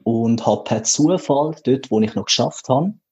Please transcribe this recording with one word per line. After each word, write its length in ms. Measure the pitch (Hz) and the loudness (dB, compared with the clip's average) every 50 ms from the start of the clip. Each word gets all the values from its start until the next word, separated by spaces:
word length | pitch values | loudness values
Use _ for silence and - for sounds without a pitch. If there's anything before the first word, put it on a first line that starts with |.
| - | -4
und 420 | 113 113 113 117 113 117 117 - | -2 0 0 2 2 0 2 2
hab 200 | 113 107 107 - | 0 0 0 0
per 180 | - 117 110 - | -4 -4 -2 -2
Zufall 720 | - - - 147 160 185 180 - - 143 143 151 156 160 - - | -2 0 2 2 2 2 0 0 0 0 0 0 -2 -4 -6 -2
dort, 260 | 120 131 135 - - | -2 -2 -2 -2 -2
wo 100 | - 220 | 0 0
ich 140 | 110 107 - | 0 0 -2
noch 120 | 101 - | -6 -4
geschafft 420 | - - - 117 - - - - - | -2 0 0 0 -2 -4 -8 -2 0
han 320 | 127 135 165 202 214 _ _ _ | 0 2 0 -2 -6 _ _ _